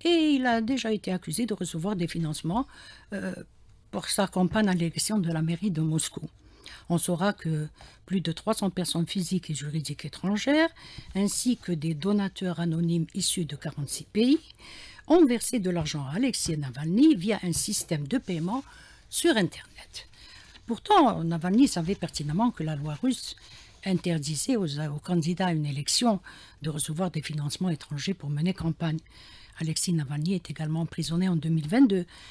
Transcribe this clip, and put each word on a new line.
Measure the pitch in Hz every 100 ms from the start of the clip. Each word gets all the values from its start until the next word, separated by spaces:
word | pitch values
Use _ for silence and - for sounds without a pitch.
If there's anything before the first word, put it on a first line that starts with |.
et | 330
il | 339 311 277 254
a | 226
déjà | 220 269 220
été | 214 -
accusé | 185 - 160 233
de |
recevoir | 202 180 165 190 190
des | 170
financements, | 170 156 156 160 214 277 - - - -
euh, | 196 185 - - - - - -
pour | 196 -
sa | - 190
campagne | 185 180 220 202
à |
l'élection | 180 165 - - 214
de | 165
la | 160
mairie | 160 170 208
de | 156
Moscou. | 160 156 - - 156 - - - - - -
On | 170
saura | - 170 196
que | - 160 156 151 - - - -
plus | 185
de | 165
trois | 160 208 220
cents | 196
personnes | 180 170 165 165
physiques | 202 170 185 -
et |
juridiques | 139 147 156 143 147
étrangères, | 147 - 185 208 262 302 330 - - - -
ainsi | 190 202 - 254 226
que | -
des | 165 160
donateurs | 151 190 208 196 - 185 165
anonymes | 170 160 170 170 160
issus | 196 - - 151
de | 143
quarante-six | 151 143 139 - -
pays, | 208 247 320 - - - - - - -
ont | 339 285
versé | 233 - 247
de | 185
l'argent | 175 156 147 135
à | 170
Alexei | 262 - - 151
Navalny | 139 123 156 202 311 214
via | 196 208
un | 180
système | 156 - 208 - 156 139
de | 254
paiement | - 170 175 262 - - - - -
sur | - 339 226
Internet. | 170 - - - - - - - - - - - -
Pourtant, | 226 - 403 254 170 165
Navalny | 165 175 214 277
savait | 180 165 202
pertinemment | 175 - 147 165 240
que | -
la | 156 147
loi | 151 147
russe | 254 240 - - - - - -
interdisait | 196 180 180 160 143 151 - 240
aux, | 165 143
aux | 156 147
candidats | - 175 156 175 185
à |
une | 160 147
élection | 139 143 - 240 196 - - - -
de | 151
recevoir | 147 - 151 185
des | 156
financements | - 151 147 - 185
étrangers | 156 - 147 190
pour | 190 143
mener | 147 175
campagne. | 185 165 156 165 160 - - - - - -
Alexei | 160 156 -
Navalny | 165 135 147 165 185
est | -
également | 147 156 160
emprisonné | 165 - 147 170 190
en | 165
deux | 160
mille | 160 147
vingt-deux, | 233 262 190 175 - -